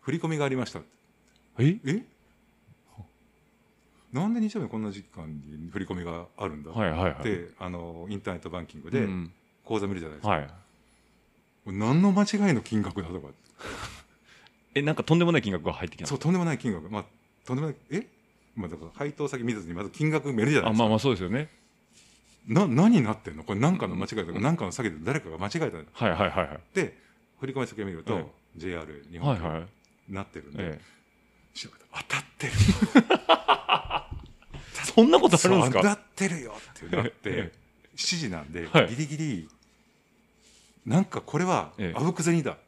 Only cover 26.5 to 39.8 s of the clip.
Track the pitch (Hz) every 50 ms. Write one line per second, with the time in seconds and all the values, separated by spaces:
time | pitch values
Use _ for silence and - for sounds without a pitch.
26.5 | 73 73 - _ _ 196 165 92 - - _ _ _ _ _ _ _ _ - 131
27.5 | 127 135 123 113 107 107 104 98 90 80 78 87 113 90 78 73 - _ _ _
28.5 | _ 85 80 92 90 82 78 76 76 71 71 73 85 85 135 147 131 92 82 82
29.5 | 78 80 85 95 _ _ _ _ _ _ _ - 98 95 98 - - 85 69 71
30.5 | 73 - 95 85 78 76 - - _ _ _ _ _ _ _ _ _ _ _ _
31.5 | _ - - - - _ - _ - - - - - 139 - - _ _ - 127
32.5 | - - 101 - - - 214 - - 269 226 - 370 - - - 330 - - -
33.5 | 349 - - - - - - - - - - - - - - - - - - -
34.5 | - - - - - - - - - - 226 269 339 - - 302 175 160 - 185
35.5 | 190 185 151 - 131 98 92 104 104 - - _ _ - 196 190 175 160 127 113
36.5 | 104 110 - - - - 85 85 175 - 110 120 - _ - 104 90 87 98 82
37.5 | - _ _ _ _ _ _ - _ - - - 180 170 160 110 90 82 73 71
38.5 | 80 87 82 80 - 160 - - 113 127 160 139 151 147 160 151 117 87 78 76
39.5 | _ _ _ _ _ _